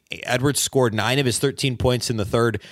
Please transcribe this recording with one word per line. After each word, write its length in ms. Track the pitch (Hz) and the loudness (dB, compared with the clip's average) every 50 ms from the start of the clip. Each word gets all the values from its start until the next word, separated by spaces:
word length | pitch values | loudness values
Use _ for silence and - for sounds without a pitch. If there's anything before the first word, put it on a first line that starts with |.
| _ - - - | _ -16 -16 -10
Edwards 380 | - - 123 127 123 143 127 - | -6 -4 -2 0 0 0 0 0
scored 340 | - - - 135 127 117 101 | -2 0 2 2 2 2 2
nine 240 | 107 101 113 127 139 | 0 0 2 2 2
of 80 | 139 | 2
his 140 | 123 110 - | 2 0 0
thirteen 360 | - 139 - - - 139 123 | 0 -2 0 0 -2 -2 -2
points 320 | - - 127 123 120 - - | 0 0 0 0 0 -2 -2
in 100 | 123 110 | -2 -2
the 60 | 101 | -2
third 380 | 110 - 117 117 117 110 107 - - | 0 0 2 2 2 0 -2 -6 -14